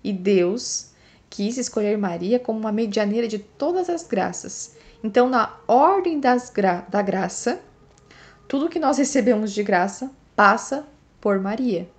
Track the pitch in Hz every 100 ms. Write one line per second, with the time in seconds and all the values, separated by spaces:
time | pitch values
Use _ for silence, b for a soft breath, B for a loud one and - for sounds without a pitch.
0 | 202 190 185 196 175 233 - - - b
1 | b b _ - 202 247 240 233 208 208
2 | 196 170 180 247 247 220 214 214 226 208
3 | 208 220 233 214 - - 285 359 349 339
4 | - 196 175 175 - - - b b b
5 | 220 226 247 254 214 - - 240 320 392
6 | 359 302 262 247 - - 190 175 - 202
7 | 196 190 180 - 240 359 - _ - _
8 | B B B B - 277 330 339 294 277
9 | 277 269 226 214 214 202 208 185 196 -
10 | 269 - _ - 208 220 - 277 302 _
11 | _ _ 208 196 196 226 254 175 175